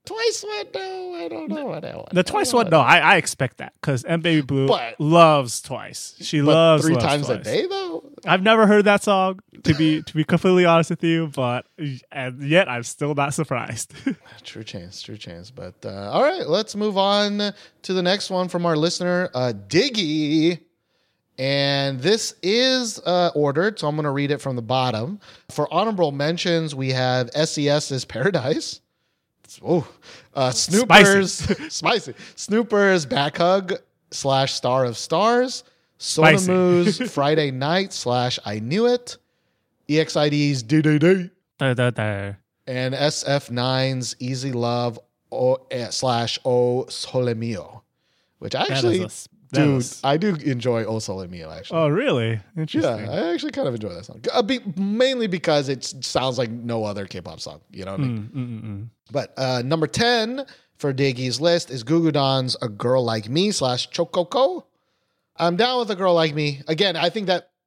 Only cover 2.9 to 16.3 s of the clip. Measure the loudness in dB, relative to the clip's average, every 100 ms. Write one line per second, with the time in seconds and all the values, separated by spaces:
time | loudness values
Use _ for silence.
2.9 | 6 6 4 2 -4 -6 -6 -16 -8 -4
3.9 | -4 -2 -2 2 0 0 0 2 0 -2
4.9 | -4 4 8 8 8 2 -6 -10 -10 -10
5.9 | -14 -16 -14 -4 0 4 6 6 6 4
6.9 | 2 2 0 0 -4 -2 -2 -2 -4 -6
7.9 | -8 -12 -10 0 2 4 6 6 6 6
8.9 | 4 2 2 0 -4 -12 -4 0 2 2
9.9 | 2 -2 -4 0 2 4 4 6 4 2
10.9 | -2 0 0 -2 -2 -2 -2 -6 -10 -10
11.9 | -10 -12 -10 -10 -8 2 4 4 -2 -8
12.9 | -6 -4 -2 -2 -2 -4 -4 -6 -8 -10
13.9 | -8 -8 -8 -10 -20 -18 -16 -12 -12 -14
14.9 | -16 -16 -16 -14 -16 -18 -16 -16 -14 -12
15.9 | -10 -4 0 0